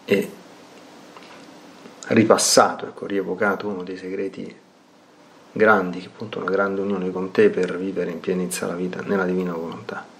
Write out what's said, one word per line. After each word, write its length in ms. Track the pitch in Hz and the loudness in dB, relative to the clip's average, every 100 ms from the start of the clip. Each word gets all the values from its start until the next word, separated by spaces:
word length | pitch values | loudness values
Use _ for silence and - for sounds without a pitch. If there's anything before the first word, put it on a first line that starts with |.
e 280 | - 202 - - - - - - - - - - - - - - - - - - - | 2 0 0 -8 -20 -20 -20 -20 -20 -20 -20 -20 -20 -20 -20 -20 -20 -20 -20 -18 2
ripassato, 800 | 113 110 95 - - 101 - - | 4 6 6 6 6 6 2 -10
ecco, 180 | - 101 | -10 -4
rievocato 640 | 98 92 92 104 95 104 | -4 -2 0 0 0 -4
uno 160 | 95 | -8
dei 120 | 92 92 | -8 -10
segreti 640 | 92 98 98 - 95 - _ _ _ _ _ - - - - | -8 -6 -6 -8 -14 -14 _ _ _ _ _ -20 -20 -20 -12
grandi, 480 | - 107 107 92 90 | 2 4 6 2 -6
che 80 | 92 | -12
appunto 320 | - 107 - | -14 -10 -6
è 20 | |
una 80 | 90 | -2
grande 320 | 95 98 98 | 0 0 0
unione 300 | 98 98 92 | -2 -2 -2
con 180 | 92 92 | -4 -4
te 220 | - 104 | 4 6
per 260 | - 90 85 | 6 -2 -2
vivere 320 | 95 90 87 | -4 -4 -4
in 120 | 85 | -4
pienezza 440 | - 92 90 - 101 | -2 -2 -2 -4 -4
la 80 | |
vita 280 | 87 92 90 | -4 -4 -6
nella 220 | - 101 92 | -2 0 0
divina 280 | 92 90 | 0 -2
volontà. 560 | 85 82 80 - - - - | -4 -8 -10 -10 -12 -12 -20